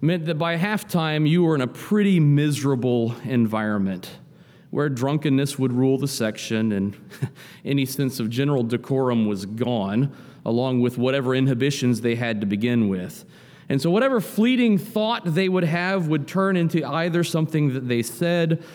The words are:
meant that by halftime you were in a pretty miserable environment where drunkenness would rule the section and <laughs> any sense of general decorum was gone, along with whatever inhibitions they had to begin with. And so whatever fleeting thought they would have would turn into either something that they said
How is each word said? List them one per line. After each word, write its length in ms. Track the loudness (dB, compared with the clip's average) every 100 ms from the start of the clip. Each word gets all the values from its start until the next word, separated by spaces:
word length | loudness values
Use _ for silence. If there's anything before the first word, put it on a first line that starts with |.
meant 240 | 0 0 -2
that 120 | -2
by 180 | -2 0
halftime 720 | 0 -2 -2 -2 0 2 2
you 160 | 4
were 120 | 4 2
in 60 |
a 60 | -2
pretty 520 | -4 -2 2 4 6
miserable 960 | 6 6 4 0 0 0 2 2 0 -4
environment 880 | -2 0 2 0 -2 0 -2 -4 -10 -20 -20 -20 -20 -20 -8
where 180 | -2 -2
drunkenness 720 | 0 -2 0 0 0 0 -2
would 160 | 0
rule 240 | 2 2 2
the 100 | -2
section 640 | -2 -4 -4 -4 -2 0
and 240 | 0 -2 -6 -14 -8 -8
<laughs> 340 | -8 -20 -12 -2
any 220 | -2 0
sense 320 | -2 -4 -2
of 100 | -4
general 320 | -2 0 0
decorum 640 | 0 -4 -2 0 0 2 0
was 220 | -2 -6
gone, 640 | -4 -2 -2 0 0 -2 -4 -20 -10 -4
along 340 | -2 0 0
with 200 | 0 0
whatever 340 | 0 0 0
inhibitions 680 | 2 2 2 0 0 0 0
they 140 | 0 0
had 240 | -2 -2
to 60 | -2
begin 420 | 0 0 2 2
with. 380 | -2 -6 -12 -20 -20 -20 -14 -4
And 120 | -2
so 80 | 2
whatever 300 | 2 2 0
fleeting 580 | -2 0 2 4 4 2
thought 440 | 0 -2 -2 -2
they 240 | -2 0 2
would 160 | 2
have 440 | 0 0 0 0 0
would 200 | -2 -2
turn 300 | 0 0 2
into 280 | 2 0 -2
either 380 | -2 0 0
something 500 | 0 0 0 0 0
that 140 | 0 0
they 140 | 0
said 580 | -2 -2 0 2 2 0 -4